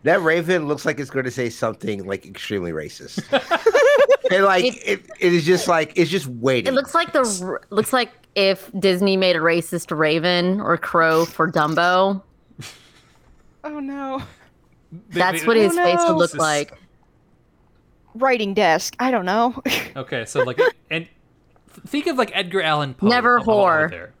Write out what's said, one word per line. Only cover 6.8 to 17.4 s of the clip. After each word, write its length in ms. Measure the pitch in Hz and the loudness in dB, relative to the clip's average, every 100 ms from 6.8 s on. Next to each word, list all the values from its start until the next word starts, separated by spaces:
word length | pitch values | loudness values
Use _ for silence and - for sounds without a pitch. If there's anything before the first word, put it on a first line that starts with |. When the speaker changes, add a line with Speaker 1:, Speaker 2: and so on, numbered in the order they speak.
| 277 330 | 0 -2
Speaker 3:
like 160 | 339 | 0
the 80 | 302 240 190 185 | 0 0 -4 -8
r-, 160 | - _ | -10 _
looks 220 | 208 214 | -4 0
like 200 | 254 233 _ _ | -2 -2 _ _
if 380 | 202 190 185 - 196 | 0 0 0 -6 -2
Disney 380 | 190 185 196 190 | 0 2 2 2
made 180 | 190 170 | 2 2
a 40 | |
racist 560 | 165 170 165 170 - 156 | 2 0 -2 -8 -6 0
raven 680 | 156 165 175 175 180 196 | 0 2 0 0 0 -2
or 160 | - 165 | -2 -2
crow 480 | - 170 165 160 165 | 0 2 2 2 0
for 260 | - 156 | -2 0
Dumbo. 720 | 165 151 160 175 180 196 196 _ _ _ - - - _ _ _ _ _ _ _ _ 302 | 0 0 0 2 2 2 -2 _ _ _ -20 -20 -20 _ _ _ _ _ _ _ _ -12
Speaker 4:
Oh, 140 | 302 | -10
no. 380 | 277 277 269 262 - _ _ _ _ _ _ 170 _ | -10 -8 -8 -8 -10 _ _ _ _ _ _ -20 _
Speaker 2:
They, 100 | 175 | -2
Speaker 3:
That's 220 | 180 165 | 0 0
Speaker 2:
they, 60 | 180 | 2
Speaker 3:
what 100 | 226 | 4
his 200 | 202 339 | 4 2
Speaker 4:
Oh, 60 | |
Speaker 3:
face 140 | 175 339 | 2 2
would 80 | 339 | 2
Speaker 4:
no. 40 | 320 | 2
Speaker 3:
look 140 | - | 0
Speaker 2:
this 80 | 151 | 0
Speaker 3:
like. 340 | 156 147 147 - _ _ _ _ _ _ | 0 0 -4 -12 _ _ _ _ _ _